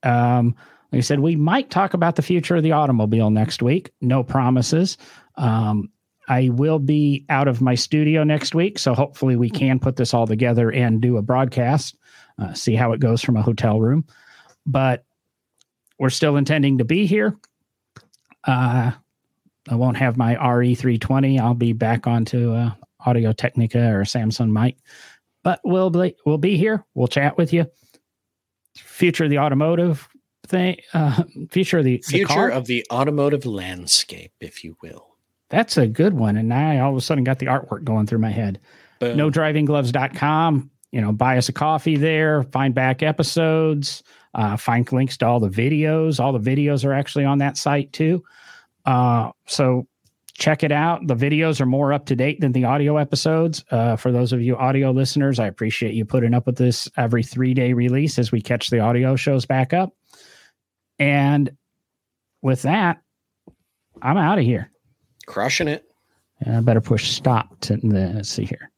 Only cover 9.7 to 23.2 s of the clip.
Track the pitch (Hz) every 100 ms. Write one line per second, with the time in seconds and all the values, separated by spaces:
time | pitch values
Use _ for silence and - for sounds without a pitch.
9.7 | 131 131 131 123 120 117 110 120 117 117
10.7 | 135 123 110 123 120 104 127 131 - 120
11.7 | 147 - - _ - - - 101 80 -
12.7 | 113 123 113 127 113 - 117 107 107 120
13.7 | 107 110 147 156 _ _ - _ _ -
14.7 | 135 131 123 _ _ _ _ _ _ _
15.7 | _ _ _ 131 - 156 143 139 151 139
16.7 | 131 117 170 202 208 214 208 _ _ _
17.7 | _ _ - _ _ _ _ - 127 127
18.7 | 123 120 120 _ _ _ _ _ _ -
19.7 | 117 127 117 131 117 117 120 127 123 123
20.7 | 120 131 117 - 135 135 135 117 120 117
21.7 | 113 113 117 123 117 113 123 120 113 120
22.7 | 104 - _ - 120